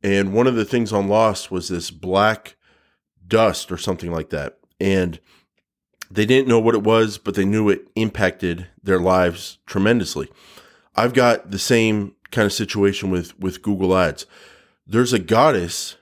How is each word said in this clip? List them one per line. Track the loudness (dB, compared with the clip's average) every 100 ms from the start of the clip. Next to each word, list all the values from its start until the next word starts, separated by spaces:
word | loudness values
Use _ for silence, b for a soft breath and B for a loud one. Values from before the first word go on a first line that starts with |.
And | 0 0 0
one | 2 2
of | 0
the | -2
things | -2 -2
on | -2 0
Lost | 2 2 0 -8
was | -8 -6
this | -8 -8
black | -12 -2 2 2 0 -10 _ _ _ _ _ _ _ -2
dust | 2 2 0 -8
or | -10
something | -6 -6 -6
like | -8 -6
that. | -8 -8 -14 _ _
And | -2 0 0 -6 b b b _ _ _ _ _ -12
they | -4 2
didn't | 2 4
know | 4
what | 4 2
it |
was, | 2 2 2 -2
but | -6 -2
they | 0
knew | 2 2
it | 0 -2 -4
impacted | -4 0 -2 -2 -6 -6 -10 _
their | -2 0
lives | 2 2 2 -2 -14 -18 -10
tremendously. | -2 0 0 -2 -8 -12 b b b b b b -2
I've | 0
got | 2 2 2 -2
the | -8
same | 0 2 2 0 -4 _ -8
kind | -2 0
of |
situation | 0 -6 0 0 0 -4
with, | -4 -4 -8
with | -8 -6
Google | -6 -2 2 2
Ads. | 0 -2 -16 b b b b b -4
There's | 0 0
a | 0
goddess | 0 4 4 2 -4 -8 -12 -16